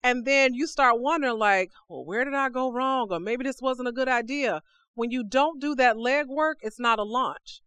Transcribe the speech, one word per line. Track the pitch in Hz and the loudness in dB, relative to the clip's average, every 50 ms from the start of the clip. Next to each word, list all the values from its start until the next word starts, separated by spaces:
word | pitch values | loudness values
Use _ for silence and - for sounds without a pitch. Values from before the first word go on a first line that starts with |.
And | - 247 247 254 226 | 2 2 0 2 2
then | 262 277 277 269 262 | 2 4 6 6 4
you | 254 240 311 | 4 0 -4
start | 320 - - 277 247 233 233 | -4 2 2 4 4 4 4
wondering, | 240 285 330 320 285 254 233 220 | 2 0 0 0 0 -2 0 2
like, | 220 208 196 190 185 - _ - _ _ | 4 4 4 4 2 -2 _ -20 _ _
"Well, | 175 131 127 | -14 -12 -10
where | 147 190 226 262 | -4 -2 -2 -2
did | 277 277 | -2 -2
I | 277 269 262 | -2 -2 -2
go | 240 254 262 262 | -2 -2 -2 -2
wrong? | 233 247 262 262 262 262 233 196 | -2 -2 0 0 0 0 -2 -2
Or | 185 170 | -4 -4
maybe | 175 214 233 247 262 | -2 -4 -4 -4 -4
this | 269 254 - | -6 -6 -2
wasn't | 254 262 262 247 247 247 | -4 -4 -2 -2 -6 -6
a | |
good | 240 254 262 254 | -4 -2 0 0
idea." | 254 240 233 220 277 285 277 233 175 156 _ _ _ _ _ _ _ | 0 0 0 -2 -4 -2 0 -2 -2 -4 _ _ _ _ _ _ _
When | 233 233 240 | -6 -4 -4
you | 240 254 | -2 -4
don't | 233 202 247 262 285 320 330 277 | -4 0 2 2 2 2 0 -4
do | 269 294 294 | -6 -4 0
that | 254 254 247 220 | 4 4 4 4
legwork, | 220 233 247 269 294 294 254 269 302 311 311 311 _ | 2 0 0 0 0 -2 -2 -2 -2 0 0 -2 _
it's | - 220 - - | -10 -10 -8 -2
not | 247 233 226 214 | 0 0 0 0
a | 208 | -2
launch. | 208 226 254 254 185 147 - _ - - - _ | -2 -2 -2 -2 -2 -4 -8 _ -20 -20 -20 _